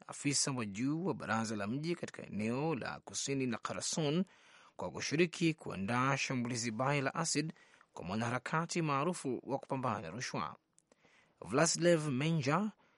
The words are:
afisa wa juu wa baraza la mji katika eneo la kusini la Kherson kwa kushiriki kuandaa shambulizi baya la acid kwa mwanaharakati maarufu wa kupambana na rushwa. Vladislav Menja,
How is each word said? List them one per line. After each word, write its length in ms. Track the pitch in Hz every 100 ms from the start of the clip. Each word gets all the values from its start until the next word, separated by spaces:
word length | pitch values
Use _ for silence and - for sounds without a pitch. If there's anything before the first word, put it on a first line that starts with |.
| -
afisa 460 | - 143 139 -
wa 120 | 127 107
juu 380 | 98 135 156
wa 100 | 185
baraza 420 | 80 78 110 110 104
la 100 | 101
mji 280 | 131 160
katika 320 | 175 - - -
eneo 480 | 98 110 127 160
la 260 | 135 - 76
kusini 460 | - - - 139 127
la 120 | 113
Kherson 640 | - 117 - - 147 160 190 - - - - -
kwa 140 | 92
kushiriki 640 | - - 143 175 - 165
kuandaa 600 | 156 - 92 95 123 131 139
shambulizi 540 | - 127 120 123 117
baya 320 | 110 131 143
la 120 | 135
acid 380 | - 165 147 156 - - - _
kwa 100 | -
mwanaharakati 760 | 82 107 117 123 - 160 165 175
maarufu 600 | 156 139 160 175 139 113 -
wa 120 | 135
kupambana 420 | - 135 123 104
na 100 | 104
rushwa. 460 | 113 - 127 78 - _ _ _ _ - - _ -
Vladislav 680 | 82 123 160 160 175 165 151
Menja, 600 | 123 156 165 131 160 208 - _